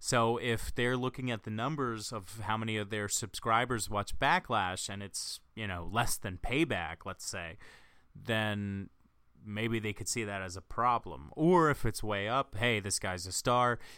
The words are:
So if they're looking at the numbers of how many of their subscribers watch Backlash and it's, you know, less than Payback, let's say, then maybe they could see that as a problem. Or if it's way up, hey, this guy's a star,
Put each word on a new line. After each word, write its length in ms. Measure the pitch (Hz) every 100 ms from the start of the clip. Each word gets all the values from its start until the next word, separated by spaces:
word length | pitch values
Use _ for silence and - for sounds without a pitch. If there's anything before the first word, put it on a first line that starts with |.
So 380 | - 123 113 120
if 360 | 123 113 -
they're 220 | - 120 127
looking 340 | 127 - 127
at 140 | 113
the 60 | -
numbers 600 | 107 127 151 127 110 101
of 280 | 113 92 110
how 160 | 101 110
many 200 | 110 110
of 120 | 104
their 180 | 107 101
subscribers 800 | - 110 - 113 113 123 117 101
watch 300 | 104 98 -
Backlash 680 | 139 180 - 113 92 95 -
and 140 | 101
it's, 340 | 101 - - - -
you 120 | - 104
know, 200 | 87 85
less 240 | 107 123 -
than 220 | 101 92
Payback, 680 | - 135 156 113 78 90
let's 200 | 98 95 -
say, 320 | 98 85 - - - - - -
then 760 | - 95 110 107 104 101 98 95 _ _ _ _ - 104
maybe 320 | 104 117 117
they 140 | 107
could 160 | 98 107
see 160 | 120
that 160 | 104 98
as 160 | 95 92
a 60 |
problem. 680 | - - 120 120 95 69 73
Or 360 | - 160 180 156
if 160 | 135
it's 180 | 117 104
way 240 | 107 101 104
up, 280 | 131 - 98
hey, 240 | 120 107
this 180 | 98 -
guy's 280 | 98 90 90
a 60 |
star, 460 | - 127 123 123 117 -